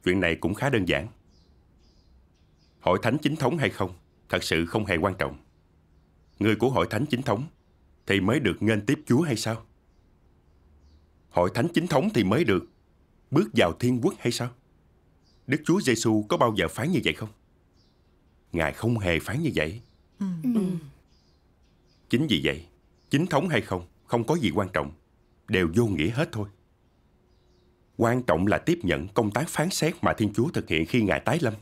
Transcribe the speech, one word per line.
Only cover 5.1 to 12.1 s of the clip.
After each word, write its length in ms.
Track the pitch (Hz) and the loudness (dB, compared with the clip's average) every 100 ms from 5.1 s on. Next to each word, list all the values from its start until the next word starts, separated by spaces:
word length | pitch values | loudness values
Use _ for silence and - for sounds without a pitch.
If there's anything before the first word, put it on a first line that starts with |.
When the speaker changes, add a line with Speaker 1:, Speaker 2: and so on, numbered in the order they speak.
Speaker 1:
trọng. 220 | 95 71 67 _ _ _ _ _ _ _ _ _ _ | -2 -6 -6 _ _ _ _ _ _ _ _ _ _
Người 180 | 101 104 | 0 2
của 140 | 117 | 2
hội 160 | 120 87 | 2 0
thánh 160 | 107 147 | -2 -4
chính 160 | 120 | -4
thống 220 | 135 104 151 _ _ _ _ _ - | -2 -2 -4 _ _ _ _ _ -2
thì 140 | 98 | 0
mới 200 | 92 131 | 2 0
được 160 | 117 82 | 0 0
nghênh 180 | 104 110 104 | 0 0 0
tiếp 140 | 147 - | -4 2
Chúa 140 | 120 | 0
hay 140 | 170 113 | 2 -2
sao? 200 | - 113 - _ _ _ _ _ _ _ _ _ _ _ _ - _ _ _ | -4 -8 -10 _ _ _ _ _ _ _ _ _ _ _ _ -20 _ _ _
Hội 200 | - 90 | 0 0
thánh 140 | 113 147 | 2 0
chính 180 | 180 175 | 0 2
thống 220 | 143 185 | 2 2